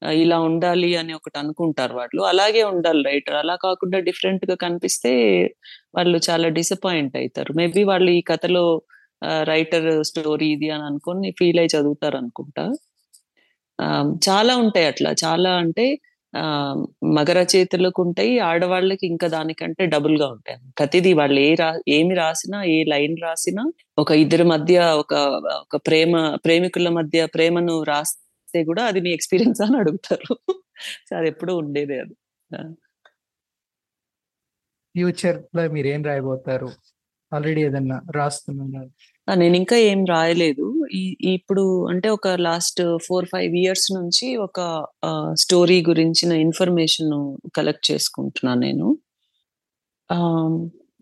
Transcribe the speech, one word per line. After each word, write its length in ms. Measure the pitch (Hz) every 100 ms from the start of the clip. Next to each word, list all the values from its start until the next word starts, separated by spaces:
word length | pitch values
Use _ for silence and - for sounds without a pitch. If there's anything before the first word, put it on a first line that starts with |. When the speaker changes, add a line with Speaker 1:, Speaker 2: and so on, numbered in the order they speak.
Speaker 1:
ఆ, 80 | -
ఇలా 280 | 160 165 170
ఉండాలి 560 | 160 165 175 175 175 170
అని 180 | 165
ఒకటి 260 | 156 - 147
అనుకుంటారు 560 | 147 151 165 143 123 120
వాళ్ళు. 260 | 120 170
అలాగే 420 | 190 185 208 220
ఉండాలి 400 | 208 185 165 156
రైటర్. 320 | 139 143 143 147
అలా 200 | 156 180
కాకుండా 440 | 185 185 185 190
డిఫరెంట్‌గా 560 | 180 180 190 190 190 180
కనిపిస్తే 880 | 175 175 175 - 240 247 220 180 180 - - - _ 180
వాళ్ళు 240 | 175 165 160
చాలా 180 | 165 170
డిసప్పాయింట్ 680 | 165 170 190 190 165 139 131
అవుతారు. 360 | 131 143 139
Maybe 340 | 147 170 175 202
వాళ్ళు 240 | 185 185
ఈ 100 | 175
కథలో, 600 | - 160 175 180 170 160 - _ _ _
ఆ, 200 | 151 160
రైటర్ 600 | 156 160 160 170 160 156 156
స్టోరీ 420 | 165 151 151 156
ఇది 220 | 151 156
అని 140 | 151
అనుకొని 480 | 147 143 - 185 190 175
ఫీల్ 200 | 175 170
అయి 80 | 165 151
చదువుతారు 400 | 147 151 151 139
అనుకుంటా. 560 | 120 - 143 - 170 294 _ _ _ _ _ _ _ _ _ -
ఆ, 340 | 156 147 147 160 196
చాలా 280 | 196 233 254
ఉంటాయి 280 | 220 196 156
అట్లా. 280 | - 151 156
చాలా 340 | 160 165 185 180
అంటే, 420 | 170 170 247 285 _ _ _ -
ఆ, 380 | 156 147 143 139 - _
మగ 220 | 160 151 147
రచయితలకు 720 | 175 180 190 185 180 185 180
ఉంటాయి, 380 | 175 175 214 247
ఆడవాళ్ళకి 680 | 180 170 180 180 190 196 180
ఇంకా 200 | 170 175
దానికంటే 580 | 160 156 160 165 165 180
డబుల్‌గా 420 | 151 151 151 139
ఉంటాయి. 320 | 113 - 123 131 -
ప్రతిదీ 340 | 143 180 185
వాళ్ళు 260 | 165 143 139
ఏ 140 | 143
రా-, 280 | 165 160 165 -
ఏమి 280 | 147 170 180
రాసినా, 480 | 160 165 - 202
ఏ 200 | 185 160
లైన్ 340 | 151 143 147 165
రాసినా, 480 | 165 165 - - 285 - _ -
ఒక 140 | 151
ఇద్దరి 320 | 156 147 165
మధ్య 360 | 175 160 156 180
ఒక, 340 | 170 151 151 147 143 - 76 147
ఒక 140 | - 147
ప్రేమ, 600 | - 156 165 165 160 147 165
ప్రేమికుల 440 | 165 180 180 175
మధ్య 360 | 170 156 165 160
ప్రేమను 580 | 165 165 170 170 165
రాస్తే 800 | 151 147 156 - _ _ - 175
కూడా, 200 | 160 175
"అది 180 | 240 190
మీ 100 | 175
ఎక్స్పీరియన్స్?" 500 | 165 - 185 226 226
అని 160 | 208 262
అడుగుతారు. 580 | 170 175 - 180 - 247 -
<laughs> 140 | 381 _ - - - _
So 60 | 175
అది 100 | 160
ఎప్పుడూ 300 | 151 175 175
ఉండేదే 420 | 151 143 143 131
అది. 160 | - - _ _ _ -
ఆ. 180 | 160 165 _ _ _ _ _ _ _ _ _ _ _ _ _ _ _ _ _ _ _ _ _ 175
Speaker 2:
ఫ్యూచర్‌లో 720 | 180 175 185 156 - 170 165
మీరేం 340 | 151 135 147
రాయబోతారు? 640 | 147 139 131 131 135 131 127 - _ _ _ _ _ 151
Already 240 | 147 156
ఏదన్నా 420 | 147 139 131 131 175 147
రాస్తున్నారా? 720 | 143 - - 139 135 135 131 _ _ _ -
Speaker 1:
ఆ, 60 | 190
నేను 200 | 170 180
ఇంకా 200 | 185 240
ఏం 300 | 214 196 180
రాయలేదు. 840 | 165 165 170 165 143 180 302 294
ఈ, 240 | 190 185 -
ఇప్పుడు 680 | 185 185 - 196 190 185 175
అంటే 200 | 180 220
ఒక 180 | 214 190
లాస్ట్ 680 | 180 170 170 - - 175 170 -
ఫోర్, 180 | 180 180
ఫైవ్ 300 | 190 180 175
ఇయర్స్ 380 | 185 185 -
నుంచి 420 | 190 175 - 254 247
ఒక, 240 | 190 - 175 160 - _ 160
ఆ, 280 | 156 151
స్టోరీ 500 | 160 - 180 175 180 170
గురించిన 420 | 165 165 160 175
ఇన్ఫర్మేషన్ 1080 | 165 160 165 180 175 160 - 156 147 143 135 165 -
కలెక్ట్ 360 | 151 151 -
చేసుకుంటున్నా 600 | 151 - - 139 - 127
నేను. 440 | 123 135 139 180 311 _ _ _ _ _ _ _ _ _ _ -
ఆమ్, 580 | 175 170 165 160 160 165 - _ _